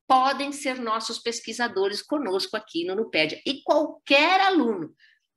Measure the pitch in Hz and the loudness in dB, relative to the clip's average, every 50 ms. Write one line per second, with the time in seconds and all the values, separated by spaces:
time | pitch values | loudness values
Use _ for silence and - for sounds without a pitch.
0 | _ - 262 262 254 226 - - 285 285 285 - - 262 254 247 240 226 220 226 | _ 4 4 6 6 4 0 0 -4 -6 -6 -6 -4 -4 -4 -4 -4 -4 -4 -4
1 | 226 - 226 - - 233 226 - - 233 220 240 240 233 185 190 190 196 208 202 | -4 -6 -8 -6 -6 -6 -6 -6 -8 -10 -6 -4 -4 -2 0 0 0 0 -2 -6
2 | - - 294 311 269 190 185 196 196 - - 214 - - - 165 170 180 190 214 | -6 -4 -4 -2 -2 -2 -2 -2 -4 -4 -6 -8 -8 -6 -6 -6 -4 -4 -2 -4
3 | 226 - - 160 156 151 - - - 226 277 277 - - 311 302 302 302 - - | -4 -2 0 0 0 0 -2 -6 -6 -6 -6 -6 0 0 2 2 2 -2 -6 -8
4 | - - 285 277 302 339 370 381 381 392 381 320 247 233 214 185 156 - - _ | 0 2 4 4 6 4 4 4 4 4 4 2 2 2 0 -4 -6 -10 -12 _
5 | _ _ _ _ _ _ _ | _ _ _ _ _ _ _